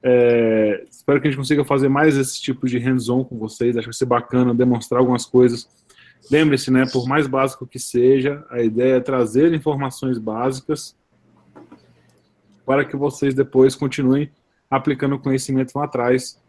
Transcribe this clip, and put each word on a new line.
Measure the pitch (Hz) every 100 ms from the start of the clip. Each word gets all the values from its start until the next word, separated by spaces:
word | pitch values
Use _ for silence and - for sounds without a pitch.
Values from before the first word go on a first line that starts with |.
É, | 131 123 120 120 113 110 107 98 -
espero | - - 139
que | 143
a |
gente | 135
consiga | 131 147 139
fazer | 139 135
mais | 139 156 139
esse | 131 -
tipo | - 127 131
de | 123
hands-on | 123 127 110 127
com | 127 120
vocês. | 110 - 120 117
Acho | 113
que |
vai |
ser | 117 123
bacana | 120 120 127 123
demonstrar | 120 127 120 - 123
algumas | 127 127 -
coisas. | 127 123 117 - _ _ _ _ _ _
Lembre-se, | 147 156 135 -
né, | 131 131
por | 131 123
mais | 143 139
básico | 135 135 - 127
que | 127
seja, | - 120 127 135 131 143 -
a | 120
ideia | 117 110 127 131
é |
trazer | 123 131 113 117 165
informações | 160 156 139 135 - 131 120
básicas | 110 110 131 131 - 113 - _ _ _ _ _ _ - - - _ _ _ _ _ _ _ _ -
para | 135 143
que | 139
vocês | 143 135 139
depois | 131 135 131 131
continuem | - 139 139 131 139 147 _ _ _ _
aplicando | 135 135 131 139 135
o |
conhecimento | 139 131 - 131 131 143
lá | 143
atrás. | 123 120 127 - -